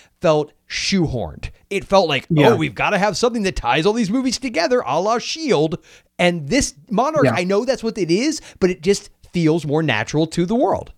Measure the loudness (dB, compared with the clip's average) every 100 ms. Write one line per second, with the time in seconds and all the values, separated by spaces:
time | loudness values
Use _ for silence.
0 | _ _ 2 2 0 _ -12 -8 -2 0
1 | 0 -2 -6 -8 -14 -14 -8 -8 0 2
2 | 2 0 0 4 4 4 0 -2 -2 0
3 | 0 0 0 0 -4 -2 -2 0 2 0
4 | 0 0 -2 -4 -4 -2 0 0 0 -2
5 | 0 -2 -4 -4 0 2 2 -4 -12 -20
6 | _ -2 0 0 0 0 -2 -6 -4 -2
7 | 0 2 2 2 0 0 0 -2 -4 -4
8 | 0 0 0 -4 -8 -2 -2 0 0 0
9 | -2 _ _ 0 2 2 0 0 0 0
10 | 0 -2 0 0 0 2 0 -2 -6